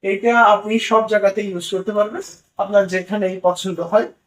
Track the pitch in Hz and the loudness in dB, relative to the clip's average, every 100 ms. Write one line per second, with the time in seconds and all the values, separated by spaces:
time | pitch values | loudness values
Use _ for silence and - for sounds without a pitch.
0 | 196 196 233 233 226 202 208 226 - 226 | -4 -2 2 4 6 4 2 -4 2 0
1 | 220 214 196 196 208 180 170 190 190 208 | 2 2 0 -2 -6 -8 -6 -6 -4 -2
2 | 208 240 392 - _ _ 196 202 196 185 | -2 -4 -14 -18 _ _ 0 2 2 -2
3 | 180 208 190 185 180 180 190 170 165 214 | -4 -4 -4 -2 -2 -2 -6 -6 0 0
4 | - _ | 0 _